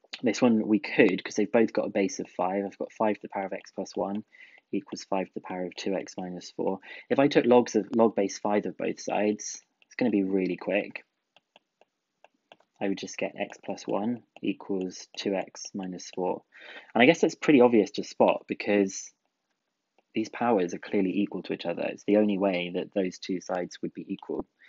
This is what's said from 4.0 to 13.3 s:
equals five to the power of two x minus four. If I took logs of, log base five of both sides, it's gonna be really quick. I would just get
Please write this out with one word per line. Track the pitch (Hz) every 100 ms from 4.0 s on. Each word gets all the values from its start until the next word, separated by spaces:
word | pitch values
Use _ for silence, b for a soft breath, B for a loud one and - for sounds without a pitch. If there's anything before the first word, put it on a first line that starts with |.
| 95 101 107 B B B _
equals | 101 - 92
five | - 98 -
to |
the | -
power | - 92
of | 90 -
two | -
x | 92 - -
minus | 90 87 -
four. | - 87 95 B B -
If | 123
I | 143
took | 151 123
logs | 123 117 113
of, | 95
log | 113 113 110
base | 98 -
five | 107 104 95
of | -
both | 87 -
sides, | - - 107 104 - - _ _ _
it's |
gonna | - 127
be | 104
really | 95 98 92 90
quick. | - 95 - - - _ _ _ _ _ _ _ _ _ _ _ _ _ _ _ _ _
I | 101
would | 95
just | 92 -
get | 92